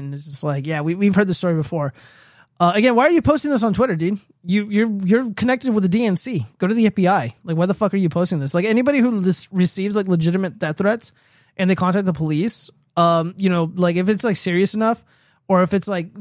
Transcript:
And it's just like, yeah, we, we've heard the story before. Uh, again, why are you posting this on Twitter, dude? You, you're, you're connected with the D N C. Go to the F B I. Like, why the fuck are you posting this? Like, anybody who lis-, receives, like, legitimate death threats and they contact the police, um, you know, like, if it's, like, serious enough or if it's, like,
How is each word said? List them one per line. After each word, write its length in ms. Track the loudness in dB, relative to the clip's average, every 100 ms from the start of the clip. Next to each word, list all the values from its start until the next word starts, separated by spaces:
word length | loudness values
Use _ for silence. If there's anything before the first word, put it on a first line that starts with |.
And 100 | -8
it's 120 | -12 -10
just 160 | -8
like, 220 | -4 -4 -4
yeah, 140 | -4
we, 140 | -4
we've 200 | 0 2
heard 120 | 2 0
the 60 |
story 200 | 0 -2
before. 380 | -2 -2 -4 -6 -8 -20 -20 -20 _ _ 0
Uh, 120 | 0
again, 220 | 4 4 4
why 80 | 4
are 40 |
you 120 | 4
posting 300 | 2 2 2
this 100 | 0
on 100 | 0
Twitter, 220 | 0 0
dude? 240 | 0 -2 -4 _ _
You, 260 | -2 -2 0
you're, 240 | 0 0 0
you're 280 | 2 2 2
connected 380 | -2 0 0 0
with 80 | 0
the 40 | 2
D 160 | 2
N 120 | 2 0
C. 280 | -2 -4 -6 -4
Go 80 | -2
to 80 |
the 120 | 2 2
F 80 | 2
B 100 | 2
I. 300 | 2 0 -8
Like, 120 | -6 -2
why 100 | 0
the 80 |
fuck 200 | 0 0
are 40 | 0
you 100 | 0
posting 320 | 0 -2 -2
this? 120 | -2
Like, 120 | -2
anybody 340 | 0 2 2 2
who 140 | 2
lis-, 340 | 2 0 -2 -4
receives, 420 | -2 0 0 -4
like, 140 | -2 0
legitimate 500 | 0 0 -2 -4 -6
death 200 | -6 -2
threats 340 | 0 -2 -6 _ _ _ _ -4
and 140 | 0
they 60 | 2
contact 280 | 0 0 -2
the 60 |
police, 560 | -2 -2 0 -2 -4 -8 _ _ 0
um, 380 | 2 2 -2 -2
you 120 | 0
know, 220 | 0 -2 0
like, 180 | 0
if 140 | 0 0
it's, 160 | 0
like, 120 | 0 -2
serious 380 | -2 0 0
enough 300 | 0 -2 -2 _ _ _ _ 0
or 160 | 2
if 100 | 2
it's, 140 | 0 -2
like, 240 | -4 -6 -6